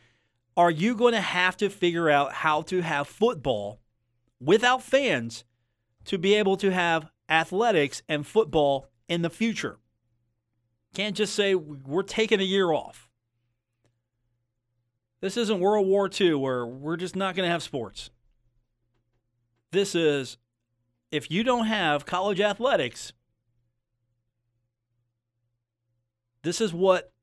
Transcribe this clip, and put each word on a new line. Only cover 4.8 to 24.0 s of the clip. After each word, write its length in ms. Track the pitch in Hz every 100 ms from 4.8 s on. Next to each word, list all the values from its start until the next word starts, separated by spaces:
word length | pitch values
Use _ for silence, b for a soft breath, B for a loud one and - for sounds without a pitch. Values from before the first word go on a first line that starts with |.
fans 640 | - 269 262 139 117 - - _ _ _ _ _ -
to 120 | 196
be 160 | 190
able 240 | 208 196 190
to 140 | 196
have 400 | 180 170 160 156 _ -
athletics 720 | 160 160 185 233 180 143 - -
and 160 | 151 143
football 600 | 214 208 156 143 135 - _ -
in 140 | 170
the 80 | 165
future? 480 | - 226 208 - - _ _ _ _ _ _ _ _ _ _ _
Can't 220 | - 208 196
just 200 | 208 -
say, 200 | 202 190
"We're 480 | 151 139 135 165
taking 380 | 196 - 220 208
a 20 |
year 280 | 190 196 180
off." 380 | 147 - - _ _ _ _ _ _ _ _ _ _ _ _ _ _ _ _ _ _ _ _ _ _
This 160 | 190 240
isn't 220 | 214 202
World 280 | 190 214 190
War 220 | 202 190
Two 300 | - 185 147
where 260 | 135 127 120
we're 320 | 131 147 165
just 180 | 180 185
not 200 | 190 180
gonna 120 | 175
have 160 | 170
sports. 460 | - 139 104 - - _ _ _ _ _ _ _ _ _ _ _ _ _ _ _ _
This 240 | 180 196 170
is, 420 | 160 143 127 - _ _ _ _ _ _ _
if 200 | 151 -
you 120 | 170
don't 240 | 240 247 220
have 380 | 214 165 147 143
college 360 | 180 202 185
athletics, 720 | 208 202 247 208 123 - - - _ _ _ _ _ _ _ _